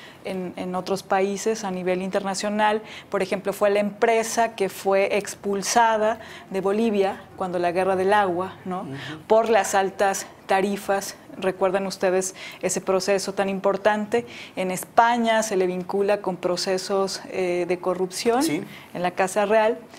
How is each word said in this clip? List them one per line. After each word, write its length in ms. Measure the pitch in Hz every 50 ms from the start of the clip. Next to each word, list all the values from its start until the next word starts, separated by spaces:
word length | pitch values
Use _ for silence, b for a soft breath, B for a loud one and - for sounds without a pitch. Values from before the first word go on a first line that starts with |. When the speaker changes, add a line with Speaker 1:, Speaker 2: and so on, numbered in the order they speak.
| B B B B -
Speaker 1:
en, 300 | - 190 185 185 175 -
en 200 | - 185 185 180
otros 260 | 185 180 - 202 185
países 600 | - - 202 196 190 202 202 190 - 220 226 220 -
a 80 | 196
nivel 320 | 185 185 180 180 185 185 190
internacional. 800 | 190 185 202 190 190 196 185 - 208 208 208 214 214 214 220 220 B B B B -
Por 140 | - 202 190
ejemplo, 300 | 185 208 196 185 196 190
fue 180 | - 208 208
la 80 | 202 208
empresa 760 | 208 202 202 - - 226 226 226 220 226 - - 233 226 226
que 140 | - 196 190
fue 480 | - - - 196 196 196 196 196 - 208
expulsada 1000 | 196 - - - - 202 202 196 190 - - 240 233 226 226 214 214 214 233 226 B B B B B B
de 100 | - 190
Bolivia 600 | 175 196 196 214 233 233 208 202 196 190 220 214 - - - -
cuando 200 | 190 185 175 180
la 140 | 175 175
Guerra 240 | 170 185 185 190 190
del 180 | 185 190 190 208
Agua, 400 | 214 202 190 175 170 185 185 - - -
¿no? 160 | 190 180 180
Speaker 2:
Ujú. 120 | 190 - 135 139 135 131 151 156 - -
Speaker 1:
Por 220 | 214 220 226 220
las 240 | 233 208 196 - -
altas 540 | 196 190 190 190 - 208 196 196 190 - - - - -
tarifas. 680 | - 202 190 190 202 202 196 - - 202 196 190 - - - - - - -
Recuerdan 500 | - 190 185 185 196 190 180 196 196 190
ustedes 480 | 185 - - 190 180 190 185 185 B B B B B B
ese 200 | - 185 - 190
proceso 520 | 185 - 196 185 180 - 202 190 190 - 190
tan 160 | - 202 196
importante. 760 | 196 190 190 202 196 190 - 214 214 214 208 202 - 240 233 233 B B B B B -
En 140 | 185 185
España 680 | 185 180 - - - - 233 233 240 240 233 226 226 220
se 140 | 220 220 208
le 120 | 185 185 180
vincula 540 | 180 185 180 - - 196 202 196 208 202
con 140 | - 190 185
procesos, 840 | - - 175 180 175 - 196 190 185 185 - 202 196 196 190 - - - 190
eh, 360 | - 190 185 180 175 175 175 170
de 120 | 185 180
corrupción 640 | - 180 180 175 185 180 185 - - 240 233 247 285
Speaker 2:
Sí. 200 | 320 294 190 202 B B B B B -
Speaker 1:
en 100 | - 180
la 80 | 180
Casa 340 | 175 - 190 185 - 214 202
Real. 320 | 196 214 220 214 220 240 - - B B